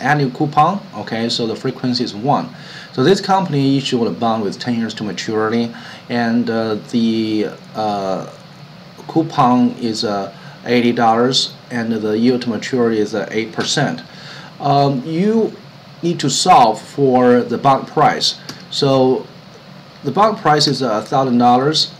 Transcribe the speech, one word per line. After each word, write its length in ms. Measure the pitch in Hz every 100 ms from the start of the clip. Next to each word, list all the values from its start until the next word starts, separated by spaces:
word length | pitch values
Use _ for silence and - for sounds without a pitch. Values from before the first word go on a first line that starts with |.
annual 280 | 127 147 135
coupon. 520 | - 151 151 156 202 - 117
Okay, 320 | 101 113 117
so 180 | 120 113
the 80 | 104
frequency 480 | 135 127 127 120
is 100 | 113
one. 360 | 101 131 113 85 - - - -
So 120 | -
this 180 | 135 196
company 560 | - 190 185 147 135 139
issued 280 | 131 123 110
a 40 |
bond 320 | 85 117 113
with 160 | 98 87
ten 180 | 123 117
years 160 | 113 -
to 80 |
maturity, 720 | 104 95 - 110 110 117 117 - - - -
and, 400 | 120 117 117 117
uh, 260 | 113 110 107 -
the, 560 | 123 113 110 110 107 101 - - -
uh, 520 | 107 101 95 92 - - - - - - - - -
coupon 640 | 165 151 - 123 123 120
is, 320 | - 117 107
uh, 300 | 117 101 98 - - - -
eighty 260 | 123 120
dollars, 640 | 120 117 113 123 135 - - -
and 200 | 120 113
the 260 | 110 107 107
yield 240 | 120 123
to 80 | 123
maturity 500 | 104 - 127 117 110
is, 160 | 104 107
uh, 120 | -
eight 220 | 110 110
percent. 480 | - - - 120 82 - - - - - -
Um, 420 | 143 139 139 135 147
you 480 | 160 208 226 214 - - - - -
need 160 | 170 170
to 100 | 143
solve 520 | - 180 160 117 -
for 600 | - - 135 127 123 123
the 160 | 113 117
bond 300 | 139 135 -
price. 500 | - 113 78 - - - - -
So 560 | - 139 135 131 117 - - - - - - - -
the 80 | 143
bond 280 | 147 220 208
price 280 | 156 151 143
is 140 | 127
a 200 | 127 107
thousand 340 | - 139 135 120
dollars, 560 | 123 123 139 156 - -